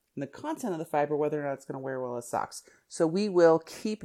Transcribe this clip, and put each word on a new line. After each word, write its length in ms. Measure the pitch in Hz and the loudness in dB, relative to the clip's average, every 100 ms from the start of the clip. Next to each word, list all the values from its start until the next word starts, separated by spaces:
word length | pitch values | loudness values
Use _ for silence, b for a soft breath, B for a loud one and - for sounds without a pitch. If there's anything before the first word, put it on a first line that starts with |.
| _ - | _ -10
and 80 | |
the 40 | 139 | -10
content 460 | - 302 320 233 | -10 -10 -6 -6
of 60 | 165 | -6
the 60 | 160 | -2
fiber, 300 | 151 147 147 | 0 0 0
whether 240 | 151 151 | 0 -2
or 40 | |
not 100 | 143 | -4
it's 120 | 135 - | -6 -8
gonna 120 | 139 | -10
wear 240 | 131 131 | -6 -6
well 160 | 127 123 | -6 -8
as 100 | - | -4
socks. 360 | 110 - - b b b | -4 -4 -10 b b b
So 180 | - 165 | 0 2
we 240 | 175 214 | 2 2
will 300 | 175 165 160 | 6 8 8
keep 420 | - - 220 214 | 2 -8 -6 -6